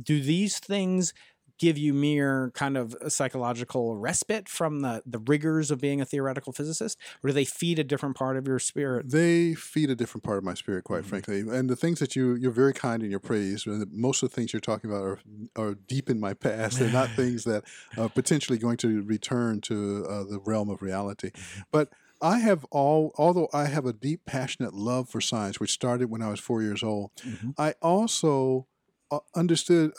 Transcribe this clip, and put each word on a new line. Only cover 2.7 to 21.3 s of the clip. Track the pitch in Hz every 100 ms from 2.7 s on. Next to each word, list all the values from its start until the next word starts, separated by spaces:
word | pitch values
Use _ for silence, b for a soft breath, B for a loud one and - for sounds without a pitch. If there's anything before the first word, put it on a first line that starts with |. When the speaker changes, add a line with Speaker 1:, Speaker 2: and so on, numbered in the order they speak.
| 135
Speaker 1:
of | 117 123
a | 147
psychological | - 131 131 120 120 120 131 117 107
respite | 120 180 - 214 196
from | - 160 147
the, | 135 113 123
the | 117
rigors | 113 151 156 156 147
of | 139
being | 143 143
a |
theoretical | 131 143 135 135 -
physicist? | 127 151 160 220 - B B
Or | 135
do |
they | 143
feed | 135 - 170 160
a |
different | 139 143 143 131
part | 131 131
of | 135
your | 127
spirit? | - - 139 123 127
Speaker 2:
They | 151 170 170 170
feed | 160 - 156 147
a |
different | 120 117 113
part | - 98
of |
my | 95
spirit, | 87 - 95
quite | - 87
Speaker 1:
Mm-hmm. | 98
Speaker 2:
frankly. | 101 98 98
And | 110 127 127
the | 123
things | 165 170
that | 139 135
you, | 127
you're | 123 127
very | 117 135
kind | 135 127 113
in | 107
your | 98
praise, | - 110 98 98 -
and | 104
the, | 101
most | 104 127 135
of | 127
the |
things | - 113
you're | 110
talking | - 104 110
about | 101
are, | 98 98 107 107 117 -
are | 107
deep | 101 - 135 -
in | 113
my | 101
past. | 101 127 110 110 127
They're | 117
not | 123 127
Speaker 1:
<laughs> | 113
Speaker 2:
things | 123 120
that | 117 107 - B B -
are | 113
potentially | - - 156 - 120
going | 120 120
to | 117 107
return | 101 110 - 123 117 107
to, | - 107 101 101 87
uh, | 101
the | 98 101
realm | 101 110 104
of | 95
reality. | 95 95 101 104 92